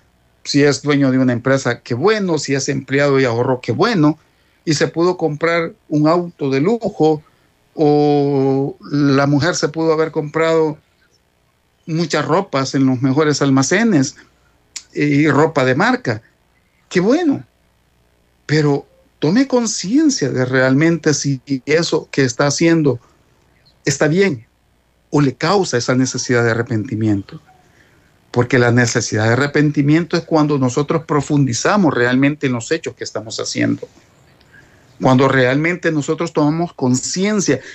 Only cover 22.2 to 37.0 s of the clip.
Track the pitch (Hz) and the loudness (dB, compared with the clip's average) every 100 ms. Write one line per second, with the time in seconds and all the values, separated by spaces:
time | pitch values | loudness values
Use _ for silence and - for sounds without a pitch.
22.2 | 131 - 143 139 165 165 143 120 - _ | -2 0 -2 2 2 4 2 -2 -8 _
23.2 | _ _ _ _ _ _ - - 156 170 | _ _ _ _ _ _ -6 -2 0 2
24.2 | 196 123 - _ _ _ _ _ _ 147 | 0 -2 -10 _ _ _ _ _ _ 0
25.2 | 139 117 156 202 175 120 120 127 131 - | 0 0 0 0 0 -2 0 0 0 -4
26.2 | - 120 117 117 117 113 98 107 110 101 | -2 0 2 0 -2 -4 -4 -4 0 -2
27.2 | 95 82 - _ _ _ _ _ _ _ | -4 -16 -20 _ _ _ _ _ _ _
28.2 | _ - 120 131 120 120 120 120 - 110 | _ -4 0 2 4 2 2 -2 -2 -2
29.2 | 110 117 143 151 151 147 143 156 170 170 | 0 0 0 0 0 0 2 2 0 -4
30.2 | 160 160 151 147 127 135 143 165 - 151 | -2 0 2 0 0 -2 -2 -4 -2 -4
31.2 | - 147 131 113 160 208 165 127 120 127 | 0 0 0 0 0 2 2 2 0 2
32.2 | 143 151 139 123 - 165 135 - 110 110 | 0 0 -4 -4 -4 -6 -6 -10 -12 -10
33.2 | 110 - 113 123 117 - - _ _ _ | -10 -10 -8 -4 -4 -4 -8 _ _ _
34.2 | _ _ _ - - _ _ _ 131 127 | _ _ _ -20 -20 _ _ _ 2 4
35.2 | 135 135 127 139 160 175 170 156 139 160 | 4 4 2 2 -2 -2 -2 -2 -4 -4
36.2 | 170 165 147 160 170 - 160 127 | -4 0 0 0 -4 -4 -2 0